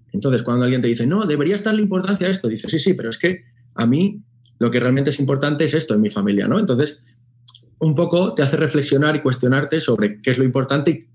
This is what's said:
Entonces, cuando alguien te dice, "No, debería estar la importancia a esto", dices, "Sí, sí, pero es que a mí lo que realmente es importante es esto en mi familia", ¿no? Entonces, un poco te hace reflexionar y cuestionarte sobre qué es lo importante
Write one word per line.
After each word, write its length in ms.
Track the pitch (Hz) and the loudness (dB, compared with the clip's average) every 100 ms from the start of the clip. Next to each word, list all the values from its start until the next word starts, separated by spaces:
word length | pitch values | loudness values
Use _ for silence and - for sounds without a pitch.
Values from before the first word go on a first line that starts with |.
| _ | _
Entonces, 320 | 101 131 127 | -4 0 0
cuando 200 | 127 123 | 0 0
alguien 180 | 123 127 | 2 2
te 60 | 117 | 0
dice, 200 | 113 120 | 0 0
"No, 180 | 190 202 | 0 0
debería 300 | 147 143 196 | 0 0 -2
estar 180 | 214 | 0
la 80 | 214 | 0
importancia 460 | 208 185 185 202 180 | 0 0 0 -2 -2
a 20 | |
esto", 160 | 190 113 | -2 -4
dices, 240 | 113 - | -6 -4
"Sí, 80 | 165 | -2
sí, 140 | 190 | 0
pero 160 | 180 113 | -2 -4
es 80 | 113 | -4
que 280 | 175 185 - _ _ - | -4 -4 -10 _ _ -2
a 100 | 117 | 0
mí 340 | 139 196 214 - _ _ - | 2 0 -2 -16 _ _ -4
lo 100 | 120 | -2
que 100 | 120 | 0
realmente 300 | 123 135 139 | 2 2 0
es 100 | 143 | 0
importante 440 | 135 135 147 147 | 0 0 0 0
es 100 | 160 | 0
esto 200 | 160 160 107 | 0 0 0
en 60 | |
mi 80 | 104 | 0
familia", 380 | 104 101 101 101 | 0 0 0 0
¿no? 120 | 170 | 0
Entonces, 420 | 196 123 151 - _ _ _ _ - - - - | 0 0 -2 -4 _ _ _ _ -16 -16 -16 -4
un 180 | 160 143 | 0 0
poco 380 | 170 170 196 - | 2 0 0 0
te 80 | |
hace 140 | 139 151 | 0 0
reflexionar 580 | 151 151 139 139 151 151 | 0 0 2 2 2 2
y 60 | |
cuestionarte 580 | 139 123 127 135 135 160 | 0 0 0 0 0 -2
sobre 420 | - 110 104 104 | 0 0 0 -2
qué 100 | - | -2
es 60 | 123 | 0
lo 60 | |
importante 480 | 131 131 123 139 147 147 - | 2 2 0 0 0 -2 -4